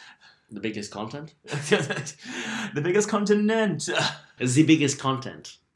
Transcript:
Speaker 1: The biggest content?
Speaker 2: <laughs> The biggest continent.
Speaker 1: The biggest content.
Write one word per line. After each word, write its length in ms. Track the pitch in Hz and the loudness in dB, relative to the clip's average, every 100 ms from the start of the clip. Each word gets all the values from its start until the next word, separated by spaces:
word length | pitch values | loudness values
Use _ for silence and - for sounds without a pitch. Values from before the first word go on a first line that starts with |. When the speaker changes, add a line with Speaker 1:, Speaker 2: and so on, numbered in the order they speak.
| - - - _ - | -20 -20 -20 _ -16
Speaker 1:
The 80 | 104 | -8
biggest 300 | 110 104 101 | -6 -6 -8
content? 420 | 98 110 143 156 _ | -8 -10 -10 -14 _
Speaker 2:
<laughs> 60 | - | -8
The 1300 | 143 - 202 165 185 - - - - 233 113 214 147 | -6 0 0 0 -6 -8 -12 -12 -10 -8 -8 -6 -4
biggest 280 | 160 202 202 | 0 2 2
continent. 800 | 202 202 208 208 226 214 143 - 151 147 - - - 123 | 2 4 4 4 2 2 0 -2 0 -2 -4 -14 -4 2
Speaker 1:
The 140 | 127 | 6
biggest 340 | 156 156 143 - | 6 6 4 0
content. 560 | 135 131 104 76 - - _ | -2 -2 -4 -12 -16 -20 _